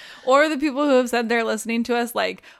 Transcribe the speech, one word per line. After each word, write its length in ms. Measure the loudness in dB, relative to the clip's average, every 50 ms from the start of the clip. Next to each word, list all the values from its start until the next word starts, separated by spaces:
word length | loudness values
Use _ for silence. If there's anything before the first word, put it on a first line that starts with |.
| -20 -20 -20 -6 0
Or 240 | 2 4 4 4 2
the 80 | 0
people 280 | 0 -2 -2 0 0 2
who 140 | 2 4 2
have 100 | 2 2
said 180 | -2 -2 -2 0
they're 140 | -2 -2
listening 400 | -2 -2 -4 -4 -4 -4 -2 -2 -2
to 120 | 0 -2
us, 180 | -2 -2 -2 -2
like, 280 | -4 -4 -4 -4 -8 -14 -20 -20 -20